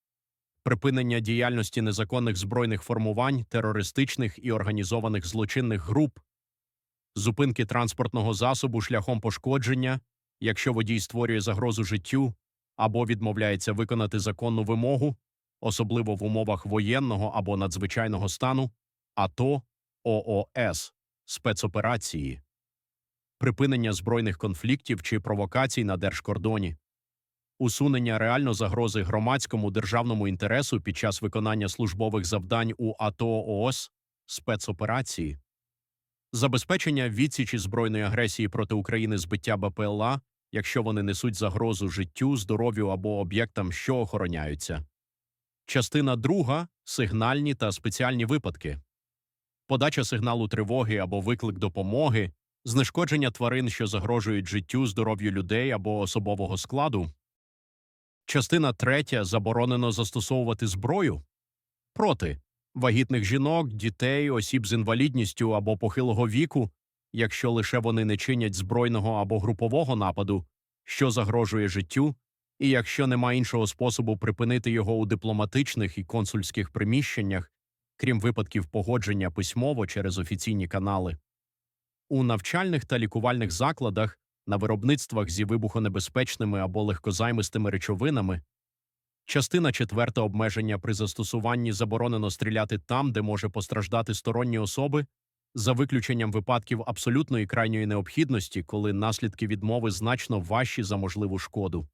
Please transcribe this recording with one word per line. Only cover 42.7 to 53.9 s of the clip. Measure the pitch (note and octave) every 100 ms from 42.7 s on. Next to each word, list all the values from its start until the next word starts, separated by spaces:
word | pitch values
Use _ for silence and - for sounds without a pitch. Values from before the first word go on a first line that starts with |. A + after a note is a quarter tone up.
| A2 G2+
або | F#2+ G#2 G2+
об'єктам, | F#2+ G2 A2+ - F2+
що | E2+ - C3
охороняються. | G#2+ G#2 F#2 E2 D2+ D2 - D#2+ D2+ _ _ _ _ _ _ _ -
Частина | C3+ A#2+ D3+ C#3 B2
друга. | C3+ G3 B2+ D3 E3+ _
Сигнальні | - - G#2+ A2 A2+ C#3 D3 C3+
та | A2
спеціальні | G2 A2+ - B2+ B2+ A2+
випадки. | D3 G2+ D2+ D#2 C#2+ - _ _ _ _ _ _ _ _
Подача | C3+ C#3+ D3
сигналу | B2 A#2 A#2+ A#2 G#2+
тривоги | G#2+ G#2 B2+ A#2 G#2+
або | F#2 G2
виклик | F#2+ A#2+ A2+ F#2
допомоги, | G2 G2 G2 A2+ D3+ A2+ F#2 - _ _ A#2+
знешкодження | A#2+ B2+ - E3+ D3+ C3+
тварин, | - A#2+ B2+ A#2+
що | -
загрожують | G#2+